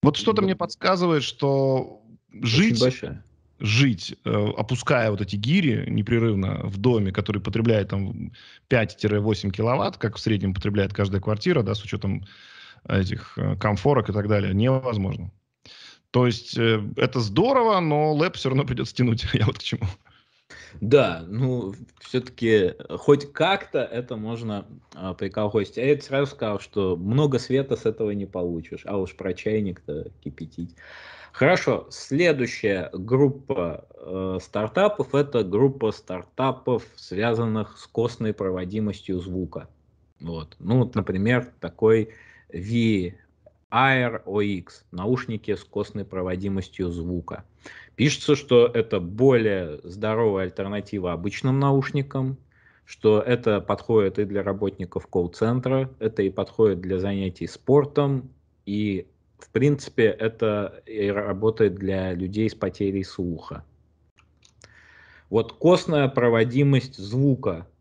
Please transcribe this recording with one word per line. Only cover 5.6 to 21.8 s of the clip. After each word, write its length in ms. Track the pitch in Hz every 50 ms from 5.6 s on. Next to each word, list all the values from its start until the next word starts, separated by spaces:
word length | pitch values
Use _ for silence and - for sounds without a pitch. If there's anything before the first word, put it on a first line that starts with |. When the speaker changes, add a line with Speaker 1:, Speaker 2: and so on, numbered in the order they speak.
| 185 147 110 107 - -
Speaker 1:
непрерывно 720 | - 107 104 101 117 117 113 117 107 98 95 101 104 - -
в 140 | 107 98 98
доме, 340 | 101 127 123 110 101 95 90
который 280 | - 104 - 107 104
потребляет 500 | 98 - 92 110 113 117 113 107 98 95
там 420 | - 98 98 95 - - 82 82 - - - - - - _ _
пять-восемь 840 | - 120 110 - - - - 107 104 104 101 110 107 - - 101 95
киловатт, 460 | - 107 113 123 147 196 196 185 -
как 180 | - 113 113
в 40 | -
среднем 340 | - 113 110 101 98 98 92
потребляет 380 | - - 113 101 104 98 95 98
каждая 280 | - 101 98 95 98
квартира, 420 | 95 - 107 101 - 180 180 151 110
да, 120 | 98 101
с 100 | 107 -
учётом 400 | - - 113 - 101 95 - 95 - - - - - - - - - - - _ -
этих, 500 | - 98 95 92 - - - - - -
э, 180 | 98 98 98
комфорок 540 | 95 101 107 104 95 - 143 143 131 107 -
и 20 | 98
так 160 | 107 101 104
далее, 260 | 107 101 98 98 95
невозможно. 800 | 101 110 127 131 131 131 127 117 104 98 95 92 - 82 90 - _ _ _ _ _ _ - - - - - - _ _ _ _
То 140 | 123 127
есть, 320 | 123 113 - - - - -
э, 240 | 113 117 110 110 101 101 107
это 240 | 110 - - - 135
здорово, 600 | 117 104 98 127 196 247 277 262 233 226 214 185
но 340 | 175 156 147 147 151 156 151
лэп 220 | 147 156 185 185
всё 140 | - - 135
равно 140 | 131 131 135
придётся 300 | 120 127 123 131 120 -
тянуть. 280 | - 127 123 117 120 -
<laughs> 100 | - -
Я 120 | 113 110
вот 120 | 107 - -
к 40 | -
чему. 240 | - - - - 92 - - _ _ _ _ _ _ _ _ _ _ - - - - - 82
Speaker 2:
Да, 440 | - 107 127 143 127 101 85 80 82 85
ну, 460 | 98 113 131 127 127 123 113 95 101 -